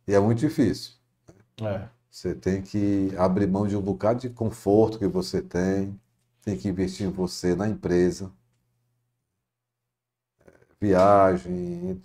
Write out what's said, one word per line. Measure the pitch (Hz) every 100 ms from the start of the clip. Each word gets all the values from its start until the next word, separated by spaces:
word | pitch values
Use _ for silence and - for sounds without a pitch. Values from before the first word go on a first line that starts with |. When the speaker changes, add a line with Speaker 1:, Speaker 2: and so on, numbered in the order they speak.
| -
Speaker 1:
E |
é | 101
muito | 104 117
difícil. | 147 156 120 - - _ _ _ _ _ _ -
Speaker 2:
É. | 110 95 - _ _
Speaker 1:
Você | - 92
tem | 82 92 95
que | 95 104 101 98 95 92
abrir | 92 95 98
mão | 98 104
de | 104
um |
bocado | 98 92 104 123
de | 123
conforto | 117 113 - 98 104 110 -
que | 98
você | 90 90 92
tem, | - 87 92 98 98 98 _ _ _ _
tem | - 185
que | 202
investir | 180 95 - 98
em |
você, | 92 90 - 90 87
na | 107
empresa, | 95 85 90 90 87 95 - _ _ _ _ _ _ _ _ _ _ _ _ _ _ _ _ _ _ _ _ _ _ _ -
viagem, | 104 90 95 101 95 90 90 90 - - - 185